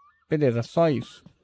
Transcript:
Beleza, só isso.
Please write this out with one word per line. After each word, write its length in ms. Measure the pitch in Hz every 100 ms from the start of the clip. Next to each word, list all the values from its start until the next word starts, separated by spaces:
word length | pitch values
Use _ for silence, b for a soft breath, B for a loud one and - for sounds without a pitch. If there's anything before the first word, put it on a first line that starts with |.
| _ _ _
Beleza, 320 | 156 135 117
só 280 | - 170 165
isso. 340 | 120 - - - _